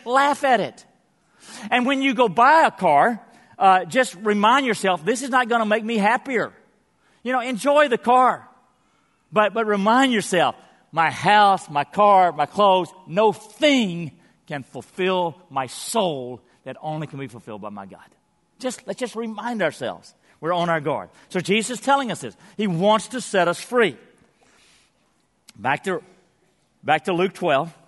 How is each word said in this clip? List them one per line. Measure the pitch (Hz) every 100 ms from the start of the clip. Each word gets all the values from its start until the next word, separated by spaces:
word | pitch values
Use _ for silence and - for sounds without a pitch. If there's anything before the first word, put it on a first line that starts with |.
| 226
laugh | 254 285 285
at | 277 233
it. | 147 - - _ _ _ _ _ - - 208
And | 240
when | 247 269
you | 269
go | 233 240
buy | 165 247 320
a | 277
car, | - 185 143 190 226 - _ _ -
uh, | 190 185
just | 180 233 254
remind | 175 214 208 208 269
yourself, | 262 202 190 180
"This | 160 240
is | 262
not | 262 240
gonna | 233 214
make | 214
me | 214 233
happier." | 202 240 262 240 131 - _ _ _ _ _ _
You | 233
know, | 254
enjoy | 240 233 262 285 294
the | 233
car. | 226 254 254 160 - _ _ _ _ _ _ _ _
But, | 170 208
but | 208 220
remind | 208 196 240 269
yourself, | 226 170 180 139 - _ _ _
"My | 156 160
house, | 127 165 208 202 185 -
my | 143
car, | 143 190 208 196 180
my | 151 147
clothes, | - 202 185 175 - -
no | 170 220
thing | 165 - - 294 269 214 170 160 - _ _ -
can | 147
fulfill | 127 135 - - 185 185 170 143 -
my | 135 131
soul | - - 226 190 143 123 123 _ _
that | - 131
only | 156 156 151
can | 139
be | 139
fulfilled | 120 - 107
by | 104
my | 101
God." | 98 90 - _ _ _ _ -
Just, | 254 - -
let's | 196
just | 247 214
remind | 233 214 233 233
ourselves | 165 - 120 85 - _ _ _
we're | 156
on | 175 170
our | 165
guard. | 147 123 90 _ -
So | 185
Jesus | 170 214 220 240
is |
telling | - 277 254
us | 170
this. | 120 - - -
He | 208
wants | 165 196 214 -
to | 254
set | - 196 180
us | -
free. | - 247 214 120 - _ _ _ _ _ _ _ _ _ _ _ _ _ _ -
Back | 110 143
to, | 196 175 - _ _ _ _ _ _ _
back | 117 151
to | -
Luke | 170 190
twelve. | - 175 139 165 -